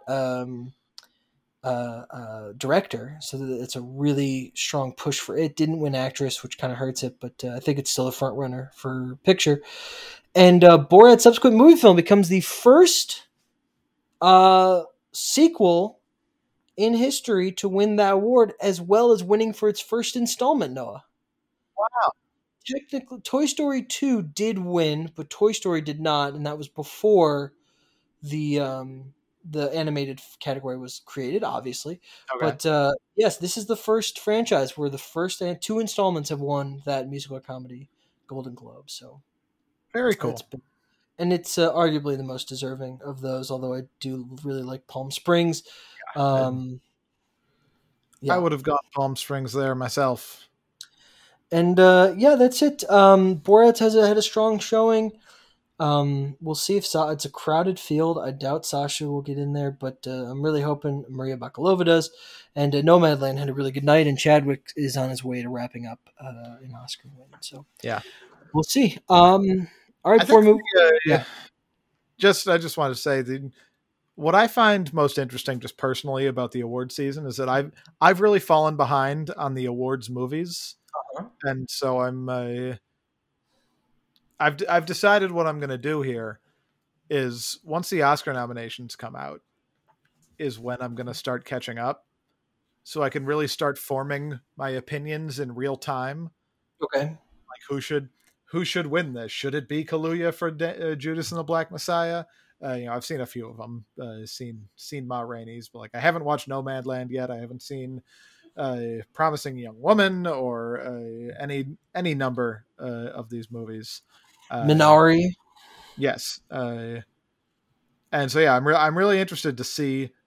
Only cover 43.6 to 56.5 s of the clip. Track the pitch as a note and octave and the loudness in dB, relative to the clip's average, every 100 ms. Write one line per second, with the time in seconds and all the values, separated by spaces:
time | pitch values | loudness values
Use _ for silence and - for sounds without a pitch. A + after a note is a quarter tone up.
43.6 | B2+ B2+ C3 _ C3+ C3 B2 C3 C#3+ C3+ | -6 -8 -10 _ -10 -10 -12 -12 -8 -8
44.6 | B2+ C3 - C3 C3+ - - E3+ E3+ D#3+ | -8 -12 -14 -12 -10 -6 0 2 2 -2
45.6 | - - - - - D3 C#3 C3+ C3 B2+ | -10 -20 -20 -20 -10 -2 0 2 0 -4
46.6 | B2+ B2+ _ _ _ _ _ _ _ _ | -8 -14 _ _ _ _ _ _ _ _
47.6 | _ _ _ _ _ _ C#3 F3+ E3+ D3 | _ _ _ _ _ _ -2 0 0 -2
48.6 | C#3 C#3+ - C#3 C3+ C3 - C#3 C3 C3 | -2 -2 -2 -4 -4 -4 -6 -8 -6 -4
49.6 | C3+ B2+ B2 - C3+ A#2+ - - _ _ | -2 -4 -4 -2 -2 -2 -8 -20 _ _
50.6 | _ - - _ _ _ _ _ _ E3 | _ -20 -20 _ _ _ _ _ _ 0
51.6 | F3 F3+ F#3 F#3 F#3+ F3+ C4+ C4+ B3 B3+ | 2 6 8 8 6 6 4 6 4 4
52.6 | D4 D4 - G3+ G3 F#3+ F#3+ E3+ F#3+ G#3 | 0 0 4 8 8 8 6 0 6 8
53.6 | A#3 A#3 A3+ A3 G#3 G#3+ G#3 A3 A3 G#3+ | 8 6 4 4 4 2 0 0 0 0
54.6 | - A3 A3+ A3+ A3 G#3+ _ _ _ _ | -2 0 2 2 -2 -8 _ _ _ _
55.6 | _ - D3+ D3 C#3+ C#3 C#3 C#3 D#3+ | _ -4 0 0 0 -2 -6 -8 -8